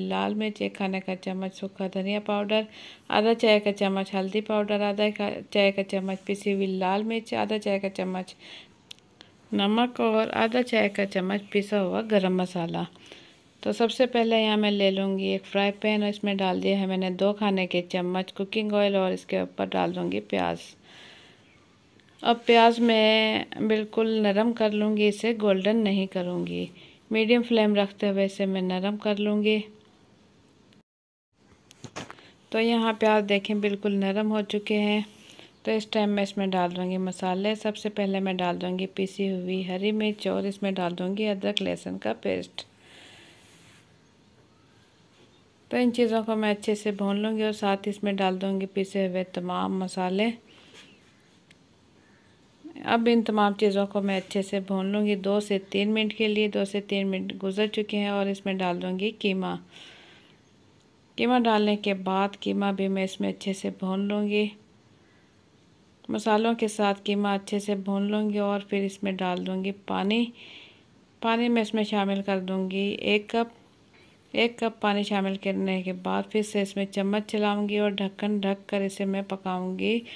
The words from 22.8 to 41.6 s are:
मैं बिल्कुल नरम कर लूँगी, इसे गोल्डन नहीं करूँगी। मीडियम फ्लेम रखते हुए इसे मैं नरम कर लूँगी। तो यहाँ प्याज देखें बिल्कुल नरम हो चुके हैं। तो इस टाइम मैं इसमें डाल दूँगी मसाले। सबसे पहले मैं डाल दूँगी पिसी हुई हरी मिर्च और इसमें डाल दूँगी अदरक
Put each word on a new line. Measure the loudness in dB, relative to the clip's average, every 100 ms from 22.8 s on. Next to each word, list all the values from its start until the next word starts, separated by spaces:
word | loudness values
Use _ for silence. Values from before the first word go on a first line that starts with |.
मैं | 4 6 6 6 4 0 -4 -4 0
बिल्कुल | 0 0 0 0 2
नरम | 2 4 2
कर | 2 2
लूँगी, | 2 2 4 2
इसे | 2 -2
गोल्डन | 2 4 4 4 2
नहीं | 2 2 0
करूँगी। | -2 -4 -4 -4 -4 -6 -10 -20 -20 -4
मीडियम | 0 4 4
फ्लेम | 6 4 6 4
रखते | 2 0 0
हुए | 2 0
इसे | 0 -2
मैं | 0
नरम | 0 -2 -2 -2
कर | -2 0
लूँगी। | 0 2 2 2 -2 -16 -20 _ _ _ _ _ _ _ _ -20 _ _ _ _ _ _ _ -20 _ -20 -18 -16 -14 -18 -20 -20 -6
तो | 0
यहाँ | 2 2 2
प्याज | 2 4 4
देखें | 4 0 2 0
बिल्कुल | 0 0 0
नरम | 0 0 0 0
हो | 0
चुके | 0 -4 0 0
हैं। | 2 2 -2 -12 -20 -20 -20 _
तो | -2
इस | -2 0
टाइम | 0 2
मैं | 2
इसमें | 0 -2 0
डाल | 2 0
दूँगी | 0 -2 -2
मसाले। | -2 -2 -2 0 -2 -2
सबसे | -4 -4 -6
पहले | -2 -2 0
मैं | -2 -2
डाल | -2 -2
दूँगी | -4 -4 -4
पिसी | -4 -6 -2 -2
हुई | -2 -4 -4
हरी | -4 -2 -2
मिर्च | 0 -2 -2 -2
और | -2 -2
इसमें | -4 -4
डाल | -2 -4
दूँगी | -2 -4 -2 -2
अदरक | -2 -2 -2